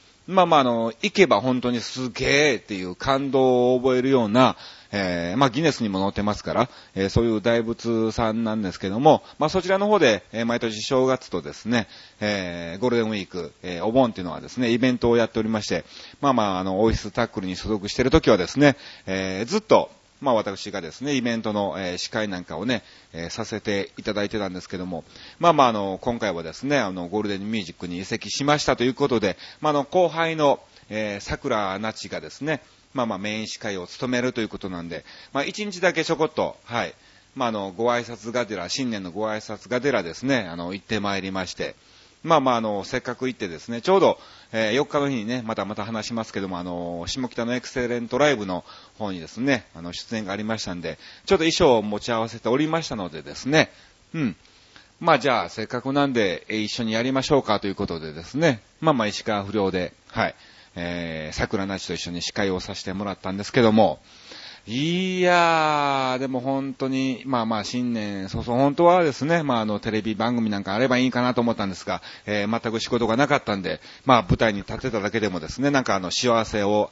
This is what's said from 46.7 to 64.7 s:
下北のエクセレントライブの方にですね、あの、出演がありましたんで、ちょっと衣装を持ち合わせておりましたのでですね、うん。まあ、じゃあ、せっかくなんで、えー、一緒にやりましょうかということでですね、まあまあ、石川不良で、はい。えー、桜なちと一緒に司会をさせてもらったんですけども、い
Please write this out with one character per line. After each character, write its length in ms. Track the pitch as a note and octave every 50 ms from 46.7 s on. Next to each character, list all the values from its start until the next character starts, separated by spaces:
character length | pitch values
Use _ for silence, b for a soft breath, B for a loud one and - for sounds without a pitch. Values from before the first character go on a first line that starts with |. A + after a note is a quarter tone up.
| F2 F2 F2 E2+ E2+ E2+ E2+
下 200 | F2 - C3+ B2+
北 200 | A#2+ - - A#2
の 80 | A2+ B2
エ 60 | B2 A#2+
ク 40 |
セ 220 | - - C3+ B2 A#2+
レ 100 | A#2+ A#2+
ン 100 | A#2 A2
ト 100 | - B2
ラ 100 | C#3+ D3+
イ 80 | C#3+
ブ 80 | A2+ G#2
の 180 | F#2+ F#2 F2 - B B B B B B -
方 140 | A2+ G2+ F#2+
に 80 | F2+
で 60 | D#2+ D#2
す 100 | - A2
ね、 260 | A#2+ C#3 C#3 A#2 - _ -
あ 60 | D#2+
の、 140 | E2 F2 F2+
出 200 | - - - A#2
演 120 | A2 G#2+
が 60 | F#2 G2
あ 20 |
り 80 | G2+ G#2+
ま 140 | G#2+ A2+ A2
し 60 | -
た 100 | - F2+
ん 80 | F2 E2
で、 160 | E2 D#2+ - B B B B B
ち 80 | - F#3+
ょ 40 |
っ 20 | F#3
と 60 | D#3+
衣 80 | E3 D#3+
装 260 | - F3+ D3+ B2 A2+
を 40 | G2+
持 160 | G#2+ G#2 G#2
ち 120 | - - A#2
合 80 | A2+
わ 80 | A2+ A2+
せ 100 | A2+ A2+
て 120 | - A2+
お 60 | A#2+ C3+
り 100 | D#3 D#3
ま 140 | D#3+ E3 D#3
し 60 | -
た 60 | C3+
の 120 | A2+ F#2+ F2
で 140 | D2+ D#2+ C#2+
で 120 | C#2+ D2
す 120 | - -
ね、 240 | B2 C#3+ D#3+ C#3 - b b b b b b b _ -
う 40 | E3
ん。 180 | D3+ A#2 E2 - b b b b b b b b b b b b
ま 140 | - E3+ D#3+
あ、 40 | C3+
じ 120 | A2+ C#3+
ゃ 140 | B2 A2 F2+
あ、 40 | E2+
せ 160 | - - A2
っ 20 | G#2
か 120 | - B2
く 140 | A#2 C#3 C3+
な 100 | C#3+ C#3+
ん 80 | C#3 C3
で、 320 | A#2 G#2+ F#2+ E2+ D2+ - -
え 60 | G#2
ー、 40 | A2
一 80 | G#2+ G#2
緒 160 | - - A#2+
に 80 | A2 A2
や 100 | A2 A#2
り 100 | C3 C3
ま 100 | C3+ C3
し 100 | - D3+
ょ 60 | C3+
う 40 | A#2+
か 180 | - G#2+ G2+
と 60 | -
い 40 | G2+
う 40 | F#2+
こ 100 | - G2+
と 120 | - F2+ E2
で 140 | D#2 D#2+ D2+
で 100 | D2+ F2
す 100 | - -
ね、 260 | C3 E3 E3 C3 G#2+ - _ _ - -
ま 80 | D#3+
あ 20 | D3+
ま 120 | B2 A2
あ、 20 | G#2
石 160 | G2+ - -
川 180 | - A2 G#2 G2+
不 140 | G2+ G2+
良 140 | G#2+ G2 F#2+
で、 240 | F2+ F#2 F2+ - - _ _ -
は 180 | - A#2 G#2+
い。 80 | E2+ - B B B B B B B B
え 580 | F2+ F2 F2 F2 F2 E2+ E2 D#2+ D#2+ D#2 D#2 D2+
ー、 20 |
桜 300 | - B2 A#2+ - G#2 F#2+
な 120 | F#2+ G2 F#2
ち 80 | -
と 60 | - F2+
一 80 | E2
緒 120 | - F2+ F2
に 100 | F2 E2
司 100 | - -
会 180 | - G#2 G2
を 80 | F#2 F#2
さ 160 | - - G2+
せ 80 | - -
て 120 | - F2+
も 100 | F#2+ G#2
ら 80 | G2+ F#2+
っ 60 | -
た 120 | - F#2+
ん 60 | F#2+
で 80 | G2 G2+
す 80 | - -
け 80 | C3+
ど 120 | A#2+ A2 G#2+
も、 260 | A2 G#2+ F2 D2 - B B B B B B B B B B B B B
い 540 | -